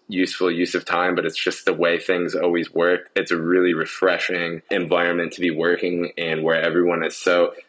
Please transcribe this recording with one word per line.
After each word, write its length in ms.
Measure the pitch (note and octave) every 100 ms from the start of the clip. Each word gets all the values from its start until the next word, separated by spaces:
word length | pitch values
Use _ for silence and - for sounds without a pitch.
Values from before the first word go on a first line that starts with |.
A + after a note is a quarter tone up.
| -
useful 420 | F#2 F2+ - F2+
use 240 | E2+ F2
of 100 | F2+
time, 300 | - F2 F2+
but 100 | E2+
it's 180 | D#2+ -
just 220 | - E2+
the 80 | -
way 260 | E2 E2+ E2+
things 360 | - F2+ F2
always 380 | E2 F2 F2 E2
work. 360 | E2+ F2 F2+ - -
It's 140 | F2+
a 80 | F2
really 360 | E2 F2+ F2+
refreshing 840 | D#2+ D#2+ - F#2+ F2 - F2+ E2+ E2 -
environment 640 | G2+ E2+ F2 F2 F2 E2+
to 80 | -
be 100 | F2
working 600 | D#2 E2+ F2 F2+ F2 F2 -
in, 260 | E2 D#2+
where 180 | D#2+ E2
everyone 440 | D#2+ E2 F2 E2+
is 120 | D#2+ -
so 380 | - F2 E2+ -